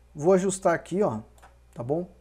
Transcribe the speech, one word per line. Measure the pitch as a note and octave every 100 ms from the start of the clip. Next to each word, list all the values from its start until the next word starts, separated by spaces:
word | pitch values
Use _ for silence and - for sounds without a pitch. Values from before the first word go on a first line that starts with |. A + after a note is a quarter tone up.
| _
vou | D3+ D#3+
ajustar | F#3+ G3 F#3+ F3+
aqui, | D#3+ - F#3+
ó, | F#3+ G#3+ - - - _ _
tá | -
bom? | A#2+ D#3+ F3+ -